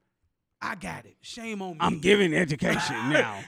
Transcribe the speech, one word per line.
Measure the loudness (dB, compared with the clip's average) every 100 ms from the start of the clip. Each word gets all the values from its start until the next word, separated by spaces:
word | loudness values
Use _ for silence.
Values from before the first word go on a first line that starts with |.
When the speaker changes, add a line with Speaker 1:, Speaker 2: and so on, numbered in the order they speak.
| _ _ _ _ _ -10
Speaker 1:
I | -8
got | -8 -8 -10 -14
it. | _
Shame | -18 -12 -8 -8
on | -6
me. | -2
Speaker 2:
I'm | -2 2
giving | 4 6 6
education | 2 0 0 0 0 -2
Speaker 1:
<laughs> | -2 2
Speaker 2:
now. | 2 2 -4